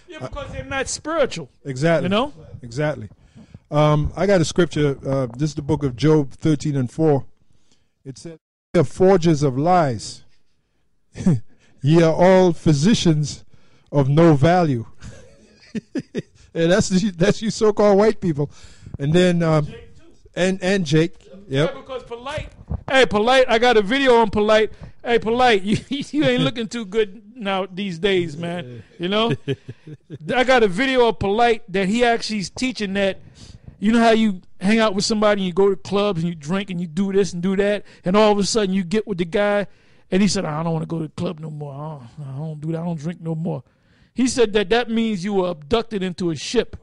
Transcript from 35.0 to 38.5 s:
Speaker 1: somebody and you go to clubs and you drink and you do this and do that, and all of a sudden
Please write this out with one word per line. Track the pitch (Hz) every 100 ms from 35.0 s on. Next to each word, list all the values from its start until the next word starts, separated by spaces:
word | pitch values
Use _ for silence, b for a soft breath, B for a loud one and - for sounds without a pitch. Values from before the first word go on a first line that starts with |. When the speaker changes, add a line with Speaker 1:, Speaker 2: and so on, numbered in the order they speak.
| -
Speaker 1:
somebody | 214 208 208
and | 185
you |
go | 170 196
to | 190
clubs | - 196 208 175
and | 170
you | 170
drink | 143 190 202
and | 175
you | 175
do | 151 196
this | 190 196
and | 180
do | 180 190
that, | 202 208 - b
and | 175 202
all | 214
of | 202
a |
sudden | 185